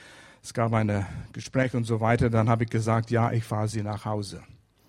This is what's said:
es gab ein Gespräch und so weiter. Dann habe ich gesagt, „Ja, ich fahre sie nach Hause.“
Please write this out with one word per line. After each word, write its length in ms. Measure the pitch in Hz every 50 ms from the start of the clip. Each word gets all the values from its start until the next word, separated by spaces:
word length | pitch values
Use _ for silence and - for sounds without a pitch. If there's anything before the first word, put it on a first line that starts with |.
| - - - - - - - - -
es 100 | - -
gab 200 | 127 117 113 113
ein 340 | 110 107 104 104 101 101 - - - - - -
Gespräch 400 | - - - - 131 131 123 -
und 120 | 123 117
so 160 | 110 117 107
weiter. 280 | 113 113 120 123 127 117
Dann 200 | 117 113 110 117
habe 160 | 117 113 117
ich 40 | 113
gesagt, 400 | - 110 107 110 110 117 113 -
„Ja, 220 | 117 113 113 -
ich 120 | - 117 113
fahre 240 | - 113 107 107 107
sie 140 | 107 110
nach 240 | 101 104 107 101 -
Hause.“ 380 | 107 107 104 101 87 87 80 - - - - _ _ _ _ _